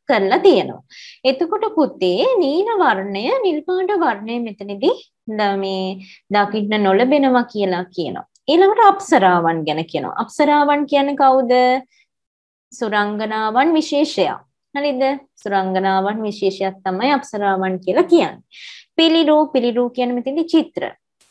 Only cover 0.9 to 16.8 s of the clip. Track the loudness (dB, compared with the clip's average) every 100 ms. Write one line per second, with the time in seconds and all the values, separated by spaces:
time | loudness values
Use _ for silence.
0.9 | -20 -20 -4 -2 0 -2 -2 -2 0 0
1.9 | 0 -2 0 0 2 0 0 0 2 2
2.9 | 0 -4 -6 -2 -2 0 -2 -4 -4 -2
3.9 | 0 0 -2 -6 -8 -8 -10 -12 -2 -2
4.9 | -2 -8 _ -10 -4 -2 -2 -4 -4 -6
5.9 | -8 -16 -20 -2 0 0 -2 -2 0 2
6.9 | 2 4 2 4 2 0 -4 -2 -2 -6
7.9 | -8 -8 -8 -16 _ 0 4 4 4 4
8.9 | 2 2 4 4 4 2 -2 -2 -4 -4
9.9 | -6 -6 -6 -6 0 2 4 2 0 0
10.9 | 0 0 2 4 4 4 4 4 2 -4
11.9 | _ _ _ _ _ _ _ _ -8 -4
12.9 | -2 -2 -4 -6 -4 -2 0 2 2 0
13.9 | 0 0 0 -2 -4 _ _ _ -6 -4
14.9 | -2 -2 -4 _ _ -4 -2 0 -2 0
15.9 | 0 -2 -4 -6 -4 -4 -2 -6 -6